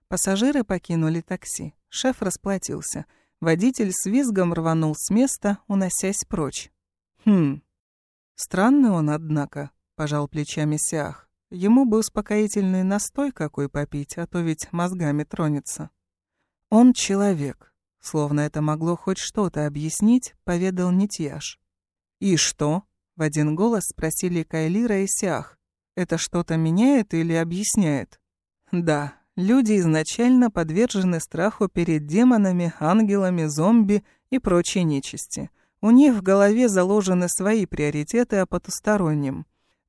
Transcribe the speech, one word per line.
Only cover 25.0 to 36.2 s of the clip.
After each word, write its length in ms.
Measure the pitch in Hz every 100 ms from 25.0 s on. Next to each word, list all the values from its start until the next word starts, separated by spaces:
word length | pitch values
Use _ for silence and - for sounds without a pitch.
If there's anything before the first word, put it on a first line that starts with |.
и 60 | 196
Сиах. 500 | - 196 139 - _ _ _ _
«Это 240 | - 175 165
что-то 400 | - 175 175 160
меняет 560 | 160 175 247 277 208
или 180 | 165 165
объясняет?» 880 | 165 165 175 214 - 175 139 101 _ _ _ _ _ _
«Да, 440 | 180 170 147 143 - _ -
люди 420 | 185 254 226 208
изначально 720 | 170 156 156 - 240 254 247
подвержены 680 | 190 160 165 240 202 185 170
страху 480 | - 160 190 - 196
перед 360 | - 165 156
демонами, 720 | 147 175 247 233 196 180 170 -
ангелами, 680 | 156 202 214 202 185 180 156
зомби 580 | 147 175 233 202 208 - _ -
и 100 | 254
прочей 440 | - 175 170 196
нечисти. 640 | 165 143 - - - - - _ _ _
У 100 | 208
них 240 | 247 294
в 60 | 220